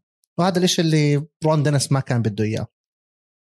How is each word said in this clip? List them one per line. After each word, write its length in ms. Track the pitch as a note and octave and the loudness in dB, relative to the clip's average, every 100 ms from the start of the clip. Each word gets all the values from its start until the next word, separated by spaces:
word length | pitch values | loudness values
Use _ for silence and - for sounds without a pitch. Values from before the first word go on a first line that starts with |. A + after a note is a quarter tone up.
| _ _ _ - | _ _ _ -4
وهذا 220 | F#3 F3+ | -2 0
الإشي 220 | F3+ - | 0 0
اللي 460 | E3 D#3 D3 C#3+ D3+ _ | 0 2 2 0 -4 _
رون 200 | D#3 D#3 | 0 2
دينيس 280 | D3 C#3+ - | 2 0 0
ما 80 | C3+ | -2
كان 220 | - B2 | 0 -2
بده 220 | A2 G#2 | -2 -2
إياه. 240 | G#2+ A2 - _ _ _ _ _ _ _ | -4 -4 -8 _ _ _ _ _ _ _